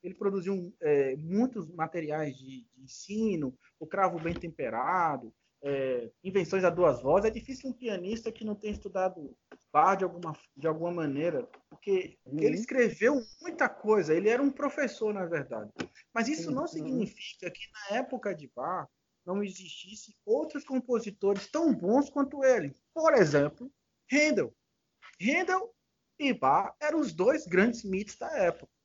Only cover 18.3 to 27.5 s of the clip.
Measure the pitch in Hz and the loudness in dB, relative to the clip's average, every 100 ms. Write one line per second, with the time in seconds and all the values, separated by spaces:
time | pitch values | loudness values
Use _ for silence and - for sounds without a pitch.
18.3 | 170 139 - 143 180 139 _ _ _ - | -8 -12 -8 -6 -6 -8 _ _ _ -8
19.3 | 190 202 180 185 - 185 214 - _ - | -4 -4 -8 -16 -18 -16 -18 -20 _ 0
20.3 | 247 311 294 - 262 254 233 208 190 196 | 0 0 -8 -4 -4 0 -2 -2 -2 0
21.3 | 196 - 311 330 196 175 247 285 285 269 | 0 -2 2 2 2 4 2 2 -2 -4
22.3 | 285 262 240 147 - _ - 320 285 160 | 2 4 4 0 -10 _ 0 4 6 6
23.3 | 143 147 - 254 _ _ _ _ 285 302 | 6 2 -2 -18 _ _ _ _ 4 4
24.3 | 220 127 _ _ _ _ _ - _ 202 | 2 -2 _ _ _ _ _ -20 _ 0
25.3 | 330 370 370 453 _ _ _ _ _ 285 | 0 2 0 -2 _ _ _ _ _ -2
26.3 | 202 131 151 196 - 302 320 262 160 190 | 2 4 4 2 -4 -2 0 -2 2 2
27.3 | 320 175 | 2 2